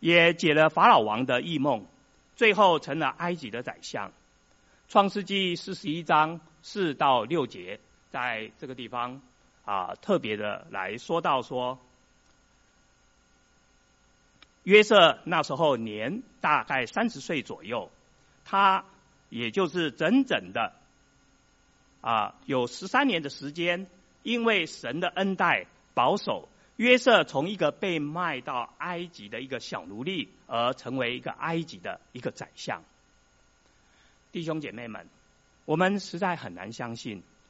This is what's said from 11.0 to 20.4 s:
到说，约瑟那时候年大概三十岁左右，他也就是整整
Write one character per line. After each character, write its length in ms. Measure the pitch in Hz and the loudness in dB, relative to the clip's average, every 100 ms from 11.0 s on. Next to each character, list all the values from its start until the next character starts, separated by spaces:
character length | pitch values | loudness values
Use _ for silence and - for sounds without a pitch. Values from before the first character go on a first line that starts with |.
| - 165 | -4 -2
到 180 | 170 131 | 0 -2
说， 380 | 117 127 123 131 _ _ _ _ _ _ _ _ _ _ _ _ _ _ _ _ _ _ _ _ _ _ _ _ _ _ - _ | -2 -6 -6 -8 _ _ _ _ _ _ _ _ _ _ _ _ _ _ _ _ _ _ _ _ _ _ _ _ _ _ -20 _
约 180 | 185 208 | 6 6
瑟 380 | 208 208 165 - | 8 8 8 6
那 180 | - 170 | -2 -2
时 120 | 143 | 0
候 240 | 139 160 123 | 2 2 2
年 440 | 113 104 117 214 - _ | -2 -6 -6 -6 -12 _
大 220 | 170 147 | 2 2
概 200 | - 135 | 2 -2
三 240 | 120 - 226 | -2 -2 -2
十 120 | 143 | -4
岁 220 | - 156 | -6 -6
左 220 | 107 95 | -6 -12
右， 260 | 85 117 87 _ _ _ _ _ | -6 -6 -6 _ _ _ _ _
他 400 | - 196 196 190 - _ _ _ _ | -2 4 4 4 -2 _ _ _ _
也 200 | - 165 | -8 -4
就 180 | 196 175 | 0 0
是 220 | 175 156 | 0 -4
整 340 | - 160 254 | 0 2 2
整 280 | 262 139 | 2 -2